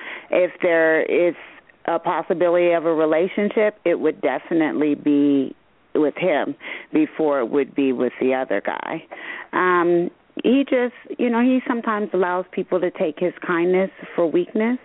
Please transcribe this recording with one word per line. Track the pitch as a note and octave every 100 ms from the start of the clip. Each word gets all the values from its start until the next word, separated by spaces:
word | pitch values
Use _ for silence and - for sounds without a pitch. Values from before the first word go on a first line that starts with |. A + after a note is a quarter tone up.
| - - -
if | - F3+ -
there | F3+ E3 D#3+ D#3+
is | - B2+ F3 D3+ - - - _ -
a | E3
possibility | - E3 E3 F3 F3 F3 F3
of | E3+ D#3
a |
relationship, | D#3 D#3 D#3 F#3 - G#3 A#3 G#3+ G#3 -
it | E3
would | D3 D3+
definitely | D3 C3+ - E3 D3+ A#2+ D3+ C#3+
be | D3 C#3+ C#3+ C#3 C3 - _ _ _ -
with | D3+ -
him | F#3 C#3+ A2+ C#3+ - - -
before | D3+ D3+ - D#3 C#3
it | A#2
would | C#3+ C3
be | - C3+
with | B2 B2 -
the | C3
other | C3 C3 G2+
guy. | - - - E3 - - - - -
Um, | - F#3 F3 F3 F3 F3 - _ -
he | - C4 C#4
just, | C4 B3 - - -
you | A#3+
know, | A#3
he | B3 B3+ -
sometimes | A#3+ A3+ G#3+ G#3
allows | F#3 F#3 F3+ F#3
people | - F3+ F#3
to | F3
take | - F3 D#3
his | F3 D#3+ -
kindness | E3+ F3 F#3 F#3+ - -
for | - E3+
weakness. | F3 F3 A3 A3 B3